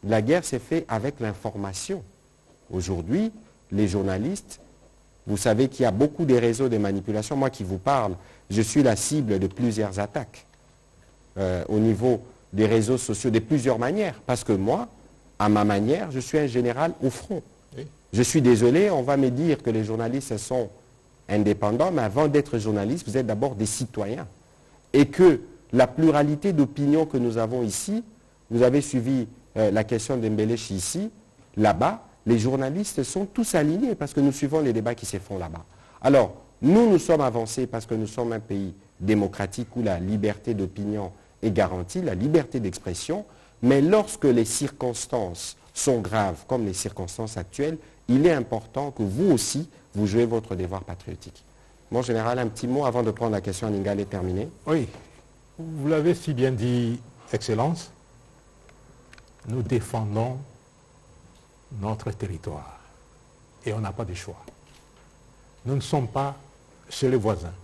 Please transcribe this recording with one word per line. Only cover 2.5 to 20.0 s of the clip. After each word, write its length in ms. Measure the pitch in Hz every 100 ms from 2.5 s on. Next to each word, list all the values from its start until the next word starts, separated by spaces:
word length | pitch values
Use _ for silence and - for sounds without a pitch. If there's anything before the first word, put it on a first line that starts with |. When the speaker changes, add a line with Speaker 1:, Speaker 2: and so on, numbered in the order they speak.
| _ _
Speaker 1:
Aujourd'hui, 600 | 92 87 90 82 147 220 220 - _ _
les 160 | 98 104
journalistes, 720 | 98 98 95 123 196 - - - _ _ _ _ _ -
vous 100 | 101
savez 320 | 123 107 131
qu'il 140 | -
y 40 | 123
a 40 |
beaucoup 340 | 101 147 -
de 120 | 160 123
réseaux 320 | 117 113 135
de 100 | 113
manipulation. 580 | 101 98 95 107 107 139
Moi 140 | 135
qui 140 | 123
vous 140 | 95 95
parle, 360 | 92 139 104 90 - - _
je 140 | 101
suis 220 | 110 151
la 100 | 131
cible 460 | 107 - 151 120 98
de 80 | 95
plusieurs 500 | - 123 107 104 95
attaques, 480 | 104 147 120 - - _ _ _ _ _ - _ _ -
euh, 280 | 95 90 -
au 100 | 107
niveau 440 | 110 104 123 113 - - _
des 140 | 95 107
réseaux 320 | 113 107 127
sociaux, 320 | - 104 131
de 100 | 110
plusieurs 400 | 110 151 120 113
manières. 400 | 120 190 202 113
Parce 200 | - 123
que 80 | -
moi, 340 | 101 98 160 240 - - _ _ _
à 100 | 104
ma 160 | 104
manière, 480 | 104 101 107 165 190
je 80 | 131
suis 180 | 120 156
un 80 | 147
général 460 | 120 120 117 165 170
au 80 | -
front. 320 | - - 180 - _ _ -
Speaker 2:
Oui. 100 | 151 - _
Speaker 1:
Je 100 | 107
suis 180 | 123 160
désolé, 500 | 123 117 120 147 208
on 120 | 165
va 140 | 127 139
me 140 | 135
dire 320 | 123 165 139
que 80 | -
les 140 | 110
journalistes 520 | 107 113